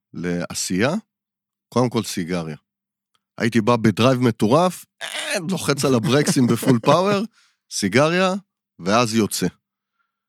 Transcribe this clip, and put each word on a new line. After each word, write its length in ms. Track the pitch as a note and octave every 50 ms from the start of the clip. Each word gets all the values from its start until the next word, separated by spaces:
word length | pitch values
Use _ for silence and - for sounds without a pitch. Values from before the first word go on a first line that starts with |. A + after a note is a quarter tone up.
| _ _ -
לעשייה, 800 | D#2+ E2+ F2 F2 F2 E2 - - - - - F#2 F#2 A2 C#3 G#3 A3+ - _ _ _ _ _ _ _ _ _ _ _ _ _
קודם 220 | - A#2 B2+ A#2+
כל 120 | B2 A#2
סיגריה. 540 | G2+ - - G2 F2 D#2 F2+ F2 E2 D#2+ D2+ - _ _ _ _ _ _ _ _ _ _ _ _ _ _ _ -
הייתי 220 | A2 A#2 G#2+ A2+
בא 160 | G#2 A#2 A#2+
בדרייב 440 | A#2 A2 A2+ G2 - A2 C3 C3 B2
מטורף, 640 | B2+ - - - A2+ G#2 C3 D#3+ F3+ F#3 - - - _ _ -
אה, 360 | - - - D4+ D4+ D4+ C#4 G#3 E3 D3+
לוחץ 340 | F#3+ E3 - - C#3 C#3 C#3+
על 100 | C#3+ C3
הברקסים 520 | A#2 G#2+ - B2+ D3 D3 E3+ E3+ - B2
בפול 320 | A2+ A#2+ A2 - C3+ C3 A#2
פאוור, 460 | - C#3+ C#3+ E3+ F#3 G3+ G#3 G3 A3+ - _ _ _ _
<laughs> 280 | _ _ _ - - -
סיגריה, 560 | - F#2 F2+ B2 D3 D#3 E3+ F3+ F#3+ F#3 F#3+ G3+ - _ _ _ _ _ _ -
ואז 360 | E2+ F#3+ - A#2 B2 G#2+ A2
יוצא. 320 | A2+ G#2 F#2+ - - F#2 F2 - _ _ _ _ _ _ _ _ _ _ _ _ _ _